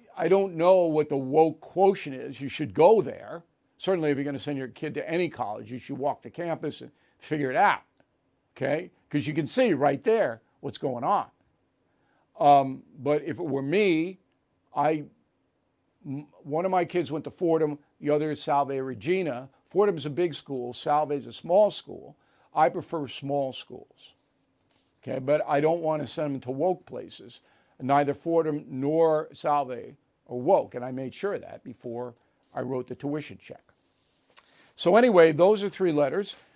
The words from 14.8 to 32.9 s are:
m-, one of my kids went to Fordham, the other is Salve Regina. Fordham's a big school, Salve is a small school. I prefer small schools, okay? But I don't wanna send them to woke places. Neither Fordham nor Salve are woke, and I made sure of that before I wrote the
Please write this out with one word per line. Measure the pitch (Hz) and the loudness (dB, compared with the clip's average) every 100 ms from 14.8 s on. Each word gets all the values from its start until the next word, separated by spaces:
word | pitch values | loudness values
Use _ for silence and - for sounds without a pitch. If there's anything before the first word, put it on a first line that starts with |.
| 147 160 143 _ _ _ _ _ _ _ _ _ 156 | 0 0 -6 _ _ _ _ _ _ _ _ _ -10
m-, | 139 151 _ | -10 -10 _
one | 143 156 | -8 -4
of | 185 | 0
my | 185 | 0
kids | 175 180 131 | 0 -2 -4
went | 156 | -6
to | - | -8
Fordham, | - 170 160 151 147 _ - | -4 0 2 0 -4 _ -8
the | 147 | -2
other | 147 151 | 0 0
is | 143 | -4
Salve | - 143 135 | -2 0 0
Regina. | 135 135 117 120 185 170 123 135 _ _ | -4 -6 -6 -2 -2 -2 -6 -12 _ _
Fordham's | 180 208 165 143 | 0 2 0 -4
a | |
big | 139 175 | -2 -4
school, | 139 - 135 120 | -4 -10 -8 -8
Salve | 120 151 147 143 | -6 0 0 0
is | 143 117 | -4 -8
a | |
small | - 160 185 208 | -12 0 4 4
school. | - - 92 - - _ _ _ | 0 -14 -16 -16 -20 _ _ _
I | 151 160 | 2 2
prefer | 185 - 165 131 | 0 -6 -6 -6
small | - 139 143 135 | -10 -4 -2 -4
schools, | - - - - _ - _ _ _ _ _ _ _ _ _ | -8 -16 -18 -20 _ -20 _ _ _ _ _ _ _ _ _
okay? | 123 131 | -8 -6
But | 131 151 - | 0 0 2
I | 147 | 0
don't | 156 170 | 2 0
wanna | 160 156 131 | -2 -4 -6
send | - 147 | -6 -6
them | 135 | -6
to | 127 | -8
woke | 135 175 180 - | -2 -2 -2 -8
places. | 123 95 - 110 - _ _ _ - | -14 -14 -18 -20 -20 _ _ _ -10
Neither | 131 143 143 | 0 2 2
Fordham | 143 165 165 156 147 117 | -2 -2 0 0 -4 -8
nor | 131 139 160 165 156 156 | -6 -2 2 4 2 -2
Salve | - 160 147 127 120 120 143 _ _ - | -6 -2 -2 -2 -10 -14 -20 _ _ -12
are | 123 | -4
woke, | 131 180 107 123 | 2 2 2 -8
and | |
I | 123 | -8
made | 131 131 - | -8 -10 -6
sure | 196 | -6
of | 160 | -6
that | - 110 | -10 -16
before | 123 120 123 117 123 117 _ _ _ | -18 -14 -12 -10 -10 -14 _ _ _
I | 131 | -8
wrote | 123 131 | -4 -6
the | 123 | -6